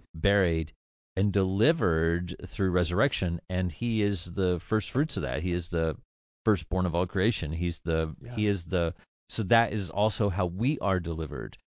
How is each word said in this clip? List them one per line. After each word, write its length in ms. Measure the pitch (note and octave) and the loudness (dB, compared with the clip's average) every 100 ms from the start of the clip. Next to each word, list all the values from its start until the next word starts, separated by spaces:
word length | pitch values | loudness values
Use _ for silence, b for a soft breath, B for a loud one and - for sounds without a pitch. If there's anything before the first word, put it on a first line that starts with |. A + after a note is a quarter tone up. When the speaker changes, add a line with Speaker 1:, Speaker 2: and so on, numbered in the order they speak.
| - | -8
Speaker 1:
buried, 600 | D#2+ G2+ G2+ F2+ E2 D#2+ - _ _ _ - | -2 2 4 4 2 -2 -8 _ _ _ 0
and 160 | G2+ | 2
delivered 1040 | G2 F#2 F#2+ A#2+ E3 G#2+ D#2+ E2 E2+ F2 - - | 2 2 4 2 4 2 2 2 0 -2 -8 -8
through 260 | - F#2+ | -2 2
resurrection. 680 | F2 E2+ F2+ C#3 - F2+ E2 - | 2 2 2 0 0 -2 -2 -4
And 220 | F2+ F2+ | -2 -2
he 300 | - A#2+ A2 | -2 -2 2
is 240 | G#2 G2 F2+ | 2 0 -4
the 340 | F2+ F#2 F2 | -2 0 0
first 320 | - A2 - | 0 -2 0
fruits 240 | B2 D#3 - | -2 -2 -2
of 60 | |
that. 200 | C#2 B1+ | -4 -2
He 100 | F2 | -2
is 160 | F2 E2 | -2 -2
the, 280 | E2 E2 D2+ - _ _ _ - | -2 -2 -2 -10 _ _ _ 0
firstborn 380 | G2+ - F#2 F2+ | 0 0 -2 0
of 80 | E2 | 0
all 100 | F2+ | -2
creation. 440 | F#2+ G#2 A#2 D2 | 0 0 0 -4
He's 280 | E2 F2 E2 - | -2 -2 -4 -2
the, 260 | D#2+ D#2+ D2+ | -2 -2 -6
Speaker 2:
Yeah. 140 | A#2 A#2+ | -10 -2
Speaker 1:
he 120 | G#2+ | 0
is 180 | G2 E2 | -2 -2
the, 280 | F2 E2+ - _ _ - | -2 0 -4 _ _ -10
so 140 | - | -6
that 300 | G2 A#2 A#2 | 2 4 4
is 160 | G#2+ F#2 | -2 -4
also 400 | F#2 G#2+ - G#2 | 0 0 2 0
how 160 | F2+ F#2 F2+ | 2 -2 0
we 80 | B2 D#3 | -2 0
are 200 | G2+ F#2+ E2 | 0 0 0
delivered, 460 | D#2+ D2+ C#2 A1 - _ _ | -4 -4 -6 -8 -12 _ _